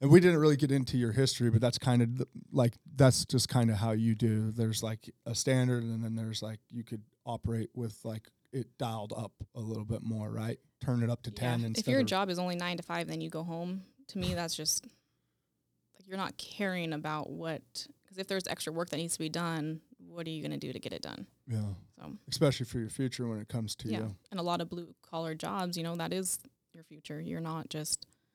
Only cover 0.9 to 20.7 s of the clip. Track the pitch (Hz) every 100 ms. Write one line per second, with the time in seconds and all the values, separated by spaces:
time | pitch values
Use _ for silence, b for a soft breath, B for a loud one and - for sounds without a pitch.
0.9 | 131 117 113 131 - 120 113 120 - 131
1.9 | 120 117 123 - - - 139 120 - -
2.9 | 131 131 - - 127 - 127 113 104 113
3.9 | 110 113 110 113 107 110 113 113 107 110
4.9 | 107 - - 117 117 139 131 127 123 117
5.9 | 113 113 113 110 107 107 107 _ 120 110
6.9 | 110 107 _ - 117 - 113 107 123 117
7.9 | - 113 110 - _ _ 131 - - 120
8.9 | 113 104 110 107 - 98 123 110 107 107
9.9 | 117 113 110 107 110 113 - _ _ -
10.9 | 120 117 120 - - 123 120 113 110 -
11.9 | 262 240 190 196 175 180 175 175 175 175
12.9 | 170 160 160 160 156 170 165 175 190 185
13.9 | _ - 196 175 175 170 - 156 - -
14.9 | - _ _ _ _ _ _ _ _ _
15.9 | _ 190 190 180 - - - 202 180 165
16.9 | 151 156 151 - 160 165 156 - - -
17.9 | _ _ 185 190 190 180 - - 165 180
18.9 | 151 170 - 160 165 170 165 156 160 -
19.9 | - 170 170 165 160 147 147 135